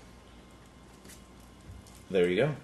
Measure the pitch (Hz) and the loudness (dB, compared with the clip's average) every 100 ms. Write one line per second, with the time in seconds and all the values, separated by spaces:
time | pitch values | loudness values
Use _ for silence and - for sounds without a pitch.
0 | - - - - - - - - - - | -20 -20 -20 -20 -20 -20 -20 -20 -20 -20
1 | - - - - - - - - - - | -20 -20 -20 -20 -20 -20 -20 -18 -20 -20
2 | - 92 87 92 143 131 | -2 2 4 4 2 0